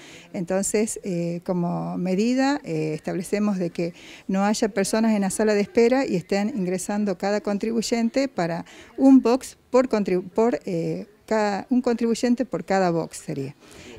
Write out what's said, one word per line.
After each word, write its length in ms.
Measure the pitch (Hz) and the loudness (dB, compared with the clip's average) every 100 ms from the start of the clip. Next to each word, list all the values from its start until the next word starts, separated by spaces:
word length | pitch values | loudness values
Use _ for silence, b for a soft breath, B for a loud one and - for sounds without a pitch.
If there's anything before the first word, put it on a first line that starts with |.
| B B B | B B B
Entonces, 680 | 208 170 190 196 208 220 - | -8 -2 -2 0 0 -2 -4
eh, 380 | 208 175 170 175 | -6 -4 -4 -4
como 540 | - 180 170 170 170 185 | -4 -2 -2 -4 -6 -4
medida, 640 | 185 185 226 254 269 294 | -2 0 0 2 0 0
eh, 300 | - 156 156 | -4 -4 -2
establecemos 640 | 156 - 170 180 202 208 185 | -4 -6 -6 -4 -2 0 0
de 140 | 175 | -2
que 220 | - 170 - B B B | -4 -6 -8 B B B
no 160 | 190 202 | 0 0
haya 240 | 214 220 | 0 -2
personas 460 | 202 196 220 226 214 | 0 0 0 2 2
en 60 | |
la 100 | 190 | 0
sala 220 | - 214 | 0 2
de 80 | 208 | 2
espera 440 | 202 - 233 254 269 | 0 2 4 4 0
y 100 | 185 | -2
estén 320 | - 196 208 | -2 -2 -2
ingresando 680 | 240 175 185 - 208 208 180 | -2 -4 -4 -4 -2 -2 -2
cada 240 | 196 208 | -2 -2
contribuyente 880 | 208 202 226 226 202 233 226 262 269 | -2 -4 -2 -2 -2 0 0 0 -2
para 340 | - 170 170 175 B B B | 0 -2 -4 -8 B B B
un 260 | 269 262 | 8 8
box 360 | 226 254 - - _ | 8 2 -2 -18 _
por 200 | 247 254 | 2 4
contribu-, 400 | 220 185 180 185 | 2 0 0 0
por, 320 | - 233 - - | 0 2 0 -2
eh, 420 | 170 165 170 196 _ - | -4 -2 -4 -8 _ -4
cada, 420 | 220 208 196 - | 0 0 -2 0
un 120 | 247 | 0
contribuyente 640 | 240 233 233 226 247 240 254 | 2 0 0 0 0 0 -2
por 180 | - | -6
cada 260 | - 190 180 | 0 2 2
box 280 | 165 156 - | 0 -2 -8
sería. 360 | - 147 135 - B B B | -10 -8 -8 -12 B B B